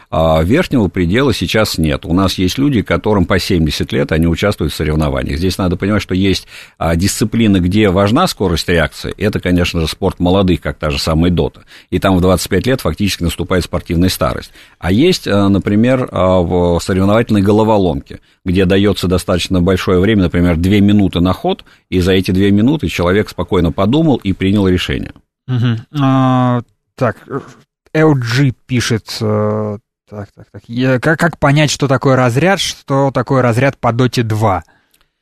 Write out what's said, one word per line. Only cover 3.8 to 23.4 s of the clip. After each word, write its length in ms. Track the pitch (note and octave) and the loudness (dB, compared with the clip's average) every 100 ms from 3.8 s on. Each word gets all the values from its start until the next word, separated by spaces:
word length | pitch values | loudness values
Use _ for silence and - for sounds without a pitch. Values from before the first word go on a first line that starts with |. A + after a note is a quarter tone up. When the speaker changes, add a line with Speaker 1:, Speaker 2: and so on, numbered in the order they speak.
| D#2+ | -4
Speaker 1:
лет, 200 | - C#2+ | -4 -2
они 140 | D#2+ E2+ | 0 0
участвуют 480 | E2 G#2 - D#2 | 0 -2 -2 -4
в 20 | - | -4
соревнованиях. 640 | D2+ D#2 D2+ C2 - D2 | -2 0 -2 -2 -4 -4
Здесь 180 | F#2 - | -4 -2
надо 220 | F#2 F2+ | -2 -2
понимать, 240 | G2 G#2 | -2 -2
что 120 | - | -2
есть, 320 | F#2 G2 F2+ - - - _ | 0 0 0 -4 -18 -20 _
а, 200 | E2 E2+ | -2 0
дисциплины, 600 | G2+ - A2+ A#2 A2 G2 | 0 -2 -2 0 2 2
где 320 | F2+ G#2 G#2 | 2 2 2
важна 380 | F2+ G2+ C3 F#3 | 2 2 2 0
скорость 420 | - F#2+ E2 - | -2 -2 -2 0
реакции, 460 | E2+ D2+ - C#2 - | 0 0 -4 -12 -6
это, 240 | G#2 - | -4 -2
конечно 400 | F2+ F2 E2+ E2+ | 0 0 0 -2
же, 80 | D#2+ | -4
спорт 320 | - F#2+ - | -2 -4 -2
молодых, 400 | F2 G2 F#2+ E2+ | 0 2 2 0
как 160 | D#2+ - | -2 -6
та 140 | D2+ | -4
же 80 | C#2 | -4
самая 320 | - D#2+ F2 | -2 0 2
дота, 340 | E2 C2+ - - - - | 0 -2 -6 -20 -20 -8
и 100 | F2+ | -2
там 200 | G2 F#2 | 0 2
в 20 | |
двадцать 300 | F#2 F2+ - | 2 0 0
пять 160 | F#2+ F#2+ | -2 0
лет 160 | C3 | -2
фактически 400 | E2+ D2+ G2+ - | -2 -2 -4 -2
наступает 420 | E2+ - E2+ F#2 | -4 -4 -2 -2
спортивная 460 | - E2+ - E2+ F#2 | -2 -6 -4 0 0
старость. 420 | - C#2+ - - - - _ | 0 -4 -4 -10 -20 -20 _
А 140 | E2+ | -2
есть, 340 | G2+ F3 F3+ - | 2 2 0 -2
а, 220 | G2+ G2 | 0 2
например, 640 | G2 F#2+ G#2 A#2+ C3 B2+ | 2 0 0 2 0 -2
а, 300 | F#2+ F#2 F#2 | -2 2 2
в 360 | F2 F2+ F2 E2+ | 2 0 2 0
соревновательной 600 | - F#2 G2 A2 A#2 G#2 | -2 0 2 2 2 0
головоломке, 800 | G2 G#2 A2 G#2+ F2+ C#2 - - _ _ | 2 2 2 2 0 -2 -8 -18 _ _
где 220 | F#2+ F2+ F#2 | -2 0 2
дается 420 | G2 G2+ F#2 F#2 | 2 2 0 0
достаточно 540 | F#2 - F2+ - F#2 | -2 0 -4 -2 0
большое 360 | F2+ F#2 - F2+ | 2 0 2 2
время, 260 | G2+ G#2+ | 4 2
например, 340 | E2+ F2 F2 E2 | 2 2 0 2
две 240 | F#2 G#2 | 2 4
минуты 380 | G2+ G#2 F#2+ E2+ | 4 4 2 0
на 120 | F2+ | 0
ход, 320 | F2+ F3+ F#3+ - _ _ | 0 -4 -6 -10 _ _
и 120 | F#2 | -2
за 120 | F2+ | 2
эти 200 | F#2+ F#2 | 2 2
две 180 | F#2 G2+ | 0 2
минуты 380 | G2+ A#2 D#3 E2+ | 2 2 0 -2
человек 400 | - F2 G2 G2 | -2 0 0 -2
спокойно 440 | - | -6